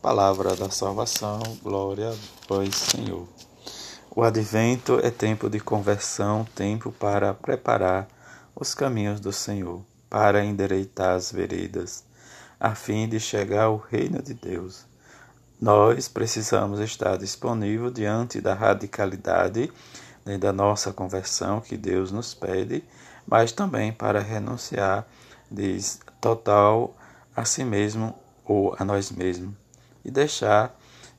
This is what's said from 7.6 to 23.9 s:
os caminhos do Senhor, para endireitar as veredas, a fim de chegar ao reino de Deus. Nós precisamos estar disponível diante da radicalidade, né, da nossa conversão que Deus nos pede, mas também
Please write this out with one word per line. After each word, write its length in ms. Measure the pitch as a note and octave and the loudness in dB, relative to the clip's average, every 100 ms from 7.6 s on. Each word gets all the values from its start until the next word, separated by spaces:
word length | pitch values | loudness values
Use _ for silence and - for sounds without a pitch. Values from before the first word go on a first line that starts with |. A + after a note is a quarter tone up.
| - A2+ F#2 F#2 F#2+ - - - - - | 2 2 4 0 -2 -14 -20 -20 -20 -10
os 200 | - - | -8 -2
caminhos 440 | C#3 A#2 G#2 G#2 | -2 0 -2 -4
do 140 | G2 | -6
Senhor, 500 | G2+ - G2+ F2+ F2 G2+ _ _ | -6 -6 -6 -6 -10 -14 _ _
para 340 | G#2 G#2+ G2+ G#2 | 4 6 6 2
endireitar 720 | G2 G2 F#2+ G2 - F#2 F#2 | 0 0 0 -2 0 2 2
as 160 | F2+ | 0
veredas, 720 | - F2+ F2+ F2+ F2 F2+ - _ - - - - _ | -4 -4 -4 -6 -6 -8 -12 _ -20 -20 -20 -20 _
a 160 | A2 G#2+ | -2 -2
fim 340 | - G#2+ A2+ | -4 -2 -2
de 100 | A2 | -4
chegar 440 | - G#2 G2 G#2 | -2 -2 0 2
ao 140 | A2 G#2+ | 2 2
reino 440 | - A2+ - - | -2 -2 -2 -4
de 140 | - - | -6 -12
Deus. 500 | - F2 F#2 G2 - _ - - - _ _ _ | -8 -8 -8 -16 -20 _ -20 -20 -20 _ _ _
Nós 480 | A2+ G#2 G#2+ A#2+ - | 6 8 8 4 -2
precisamos 680 | - A2+ - G#2+ G#2+ G2+ G2+ | -4 -2 -2 0 0 0 -2
estar 340 | G#2+ - G2 F#2+ | -6 -2 -2 -2
disponível 760 | G2 - B2 A2+ G#2 A2 B2 | -4 -6 -4 -2 -2 -2 -4
diante 520 | A#2+ G#2 A2 A#2+ - | -2 -2 0 -2 -2
da 120 | - | -2
radicalidade, 1160 | F#2+ G#2+ G2 G2+ - G2+ F#2 - F2 F#2 G#2 C#3 - - - - - - | 2 4 2 0 -2 -2 -2 0 2 2 0 -4 -6 -20 -20 -20 -16 -8
né, 120 | G2 | -2
da 140 | G2 | 0
nossa 400 | G2 G2+ G#2 G2 | 4 2 2 -2
conversão 680 | F#2 F2+ F#2+ F#2 - F#2 G#2 | -6 -6 -6 -4 -4 -2 -4
que 160 | A#2 F#2 | -6 -8
Deus 340 | F#2+ F#2 F#2+ | -2 -2 -2
nos 220 | G#2 A#2 | -6 -8
pede, 500 | - F2+ F#2+ G#2+ C3 - - - - - | -8 -4 -2 -2 -6 -8 -20 -20 -20 2
mas 280 | A2 A#2 | 4 4
também 400 | - G3+ A2 G#2+ | 2 -2 0 -2